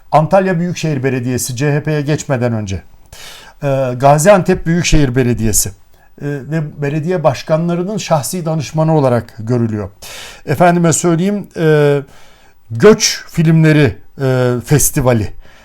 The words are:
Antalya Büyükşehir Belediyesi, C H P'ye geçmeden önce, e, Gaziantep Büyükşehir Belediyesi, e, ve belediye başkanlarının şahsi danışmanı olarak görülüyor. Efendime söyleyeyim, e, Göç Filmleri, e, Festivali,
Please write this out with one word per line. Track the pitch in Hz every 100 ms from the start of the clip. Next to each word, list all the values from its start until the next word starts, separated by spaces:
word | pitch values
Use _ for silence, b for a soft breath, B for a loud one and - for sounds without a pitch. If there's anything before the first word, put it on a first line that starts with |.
| b
Antalya | 147 156 196 190 170
Büyükşehir | 175 - 160 135
Belediyesi, | 131 127 123 123 - 120
C | 147 143
H |
P'ye | 151 151
geçmeden | 143 147 - 127 123
önce, | 110 101 92 - - - B B B B B
e, | 143 135 131 123
Gaziantep | 139 151 180 202 175 185 160
Büyükşehir | 170 156 156 135 123
Belediyesi, | 120 113 110 98 98
e, | - _ b b -
ve | 143 143 143 160 147 -
belediye | 143 156 160 180
başkanlarının | 151 120 - 160 170 175 180 214
şahsi | - 156 120 185 160
danışmanı | 160 - 156 160 156
olarak | 135 120 113 -
görülüyor. | 110 123 117 107 101 - B B B B B
Efendime | 147 180 175 165
söyleyeyim, | 139 180 165 190 208 - -
e, | 160 151 147 143 139 b b b b b -
Göç | 113 208 226 - - -
Filmleri, | - 160 160 156 151 135 - - -
e, | 135 127 123 123 -
Festivali, | 143 - 151 127 117 98 - b b